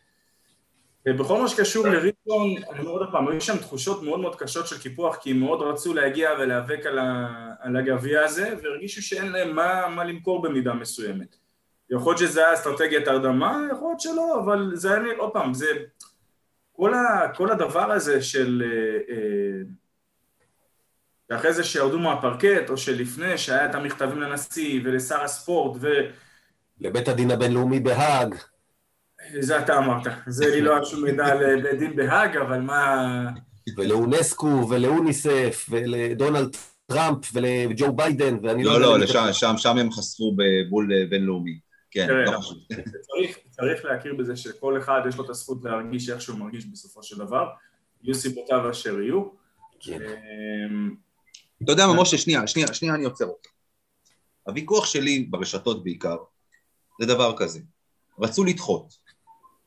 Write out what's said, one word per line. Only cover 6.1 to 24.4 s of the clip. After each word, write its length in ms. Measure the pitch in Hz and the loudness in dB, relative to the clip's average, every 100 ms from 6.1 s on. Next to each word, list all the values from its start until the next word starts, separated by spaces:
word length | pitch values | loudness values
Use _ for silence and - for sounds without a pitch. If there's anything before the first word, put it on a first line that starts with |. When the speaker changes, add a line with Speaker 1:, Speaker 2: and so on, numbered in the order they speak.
| 143 160 139 | 2 0 2
Speaker 1:
ולהיאבק 480 | 131 123 120 147 147 | 0 0 -2 -4 -2
על 120 | 135 | -2
ה-, 540 | 127 123 120 117 117 113 | -2 -2 -6 -8 -14 -10
על 160 | 127 127 | -4 -2
הגביע 480 | 131 127 135 151 | 0 0 2 2
הזה, 300 | 151 156 214 196 | 2 0 -4 -6
והרגישו 400 | 151 143 202 208 | -8 -8 -10 -10
שאין 300 | 196 185 196 | -6 -6 -4
להם 240 | 185 175 156 | -4 -2 0
מה, 320 | 175 185 180 | 0 0 -2
מה 160 | 170 | -4
למכור 380 | 170 170 185 180 | -6 -4 -4 -2
במידה 320 | 165 135 123 | 0 0 -2
מסוימת. 600 | 120 110 - 104 95 92 _ _ _ _ _ _ | -4 -6 -8 -6 -8 -10 _ _ _ _ _ _
יכול 200 | 123 156 | 0 2
להיות 80 | 165 | 2
שזה 220 | 175 156 160 | 2 6 6
היה 80 | |
אסטרטגיית 540 | 165 147 143 156 147 143 | 4 0 0 2 2 2
הרדמה, 580 | 131 131 127 170 294 294 | 2 2 2 2 0 -4
יכול 160 | 262 330 | -4 -4
להיות 120 | 330 | -4
שלא, 400 | 330 330 330 269 | -4 -2 0 0
אבל 260 | 196 202 196 | 2 0 0
זה 200 | 175 190 | -2 0
היה, 80 | 208 233 220 | 0 0 -4
עוד 120 | 214 | -4
פעם, 220 | 214 139 | -2 -2
זה... 120 | 127 151 147 147 _ - _ _ _ _ _ _ | -2 -2 -2 -6 _ -20 _ _ _ _ _ _
כל 220 | - 202 | 0 2
ה-, 340 | 247 240 196 156 - | 2 2 2 0 0
כל 140 | 196 | 0
הדבר 400 | 220 151 170 175 | 0 0 0 0
הזה 300 | 208 147 135 | 0 2 0
של... 400 | 127 139 123 123 117 | 0 0 0 0 0
אה, 480 | 113 110 107 110 | 0 0 -2 -4
אה, 480 | 117 107 101 101 95 95 92 _ _ _ _ _ _ _ _ _ _ _ _ _ _ - | -4 -2 -2 -2 -4 -10 -16 _ _ _ _ _ _ _ _ _ _ _ _ _ _ -8
ואחרי 220 | 117 160 | 0 2
זה 120 | 165 | 2
שירדו 340 | 170 147 135 165 | -2 0 0 2
מהפרקט, 720 | 165 131 127 123 196 190 - | 0 0 -2 4 4 4 2
או 60 | 131 | -4
שלפני, 640 | 139 123 123 127 180 170 | -2 -2 -4 -4 -4 -2
שהיה 280 | - 131 147 | 0 0 2
את 80 | |
המכתבים 460 | 143 143 - 131 147 | -2 -6 -4 -4 -2
לנשיא 600 | 147 143 | -6 -6